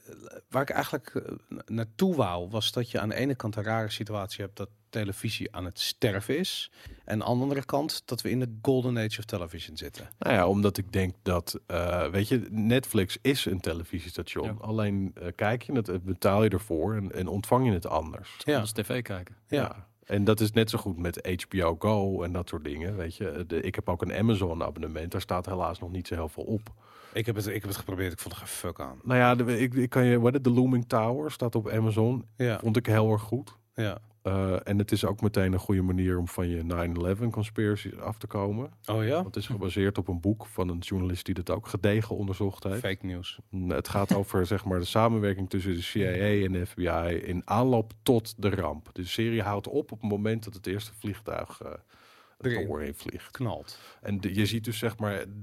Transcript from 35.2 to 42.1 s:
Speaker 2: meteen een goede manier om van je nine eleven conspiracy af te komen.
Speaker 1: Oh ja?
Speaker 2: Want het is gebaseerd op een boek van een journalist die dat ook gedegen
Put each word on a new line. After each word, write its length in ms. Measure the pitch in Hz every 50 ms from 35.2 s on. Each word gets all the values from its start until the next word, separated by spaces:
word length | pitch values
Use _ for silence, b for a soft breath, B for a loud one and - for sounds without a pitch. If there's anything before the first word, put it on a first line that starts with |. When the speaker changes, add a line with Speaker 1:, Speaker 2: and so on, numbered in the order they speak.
Speaker 2:
meteen 320 | - 104 - 101 95 92 92
een 60 | 90
goede 220 | - - 101 95
manier 360 | 92 92 92 92 92 92 90 90
om 100 | 87 87
van 200 | - - 92 87
je 160 | 87 85 82
nine 340 | 85 87 85 85 87 87 85
eleven 320 | 85 90 95 101 120 117
conspiracy 600 | 104 110 107 - - - 110 104 104 101 - - - -
af 160 | - 95 110 -
te 100 | - 107
komen. 440 | - 104 98 101 104 110 127 156 - - -
Speaker 1:
Oh 180 | - 104 110 110
ja? 100 | 110 139
Speaker 2:
Want 120 | 165 185
het 100 | - -
is 100 | 107 104 -
gebaseerd 500 | 123 101 98 92 82 98 98 98 98 -
op 100 | 87 -
een 120 | 90 82
boek 260 | 85 98 110 110 -
van 240 | - - - 92 90
een 80 | 85 85
journalist 460 | 90 - 98 95 92 92 90 87 -
die 80 | - 92
dat 160 | 90 87 -
ook 180 | 85 - - -
gedegen 480 | - 104 90 104 104 110 110 -